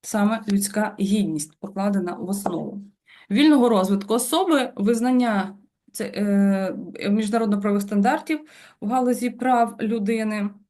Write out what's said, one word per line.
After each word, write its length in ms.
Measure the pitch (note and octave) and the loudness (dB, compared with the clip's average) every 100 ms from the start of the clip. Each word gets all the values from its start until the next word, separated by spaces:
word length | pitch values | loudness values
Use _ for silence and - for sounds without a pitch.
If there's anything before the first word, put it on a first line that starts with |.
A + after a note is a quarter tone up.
Саме 380 | - G#3+ G#3 A3+ G#3+ | -4 0 0 0 0
людська 480 | G3 G3 G#3+ G#3 - | -2 0 -2 -4 -2
гідність 600 | F#3+ G#3+ E3 D#3 - _ | 0 0 0 -4 -8 _
покладена 540 | G3+ G3 G3+ G3 F3 | -12 -4 -2 0 -2
в 140 | - F3+ | -6 -6
основу. 540 | G3+ - D#3+ D3+ G3+ - _ _ - _ | -4 -4 -6 -8 -12 -16 _ _ -20 _
Вільного 380 | G3+ D4+ C#4+ A#3+ | 4 6 6 6
розвитку 460 | G#3 F#3+ G3+ G3+ | 4 2 0 0
особи, 580 | A3+ - D#4+ F#4+ D4 B3+ - | -2 0 0 2 2 0 -2
визнання 800 | G3+ A#3 B3 B3+ A#3+ G3+ F#3 G3 _ _ _ | 0 2 2 2 2 0 -2 -10 _ _ _
це, 120 | - | -10
е, 1040 | G3+ - G#3 G3+ G3 G3 F#3 - F3+ - - | -8 -4 0 4 4 2 -2 -6 -12 -8 -2
міжнародно-правових 720 | G#3 G#3+ A3+ A3+ G3+ G#3 G3+ | 0 0 -2 0 0 0 -2
стандартів 580 | G3+ G#3 A3 D#4 - D4+ - - - _ | 0 2 2 0 -4 -6 -6 -20 -20 _
в 80 | G#3 | -4
галузі 420 | B3+ B3 B3 B3 | 0 0 0 -4
прав 460 | B3 B3+ A#3+ A#3 - | -2 0 2 2 -2
людини 720 | A3 A3+ G3+ A3+ A3 G#3 G3+ - | -4 -2 -2 -2 -2 -4 -6 -8